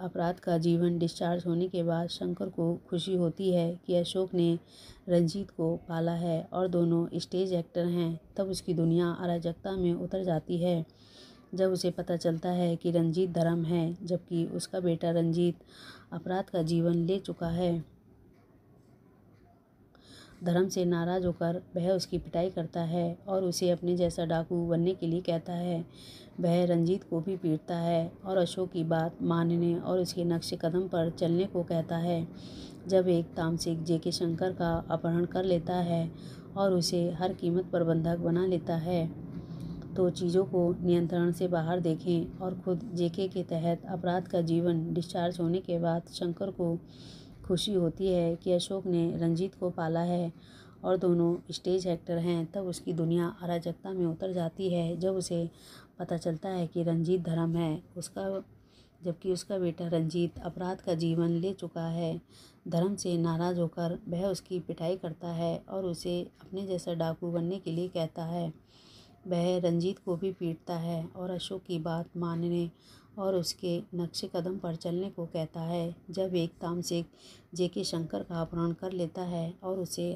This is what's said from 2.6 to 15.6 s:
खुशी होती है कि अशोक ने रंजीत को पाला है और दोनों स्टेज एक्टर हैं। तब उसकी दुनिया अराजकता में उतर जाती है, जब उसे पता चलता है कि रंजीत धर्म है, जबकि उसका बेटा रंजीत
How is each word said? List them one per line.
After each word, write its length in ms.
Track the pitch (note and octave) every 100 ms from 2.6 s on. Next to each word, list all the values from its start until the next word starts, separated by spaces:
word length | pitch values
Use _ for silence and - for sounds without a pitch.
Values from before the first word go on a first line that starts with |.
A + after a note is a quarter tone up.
| E3 E3+ -
खुशी 260 | F3 F#3+ F#3
होती 360 | E3+ D#3 F#3+
है 280 | F3 E3+ F3 -
कि 80 |
अशोक 400 | F3 E3+ F#3+ F#3+
ने 240 | F3+ E3+ E3+ - - - - -
रंजीत 420 | F3 E3 G3 F#3+
को 260 | - E3 E3+ -
पाला 240 | E3 E3
है 360 | E3+ E3+ D#3+ F3
और 160 | - F#3
दोनों 400 | F3 E3+ E3+ E3+
स्टेज 380 | E3+ - F3+ F#3+
एक्टर 320 | F3 E3 F3
हैं। 360 | E3+ F3 E3 E3 - -
तब 120 | G3
उसकी 260 | F#3 -
दुनिया 360 | E3 E3 E3+ F3
अराजकता 640 | E3 F3+ E3+ E3+ E3+ G3 F#3+
में 180 | F3
उतर 280 | F3 F3+ F#3+
जाती 360 | F3+ D#3 - F3
है, 280 | F3+ E3+ E3 - - - - - -
जब 160 | F#3 F#3+
उसे 200 | F3+ F3+
पता 260 | F3 F3 E3+
चलता 320 | E3+ E3 F3+
है 280 | F3+ F3 E3
कि 140 | F3
रंजीत 400 | E3+ E3 E3 F#3+
धर्म 340 | E3+ E3 E3+
है, 320 | D#3+ F3 E3 F3
जबकि 440 | F3 F3 - E3+ E3
उसका 340 | F3 - F#3+
बेटा 300 | F3+ E3 E3+
रंजीत 460 | E3+ E3 E3 F3 E3+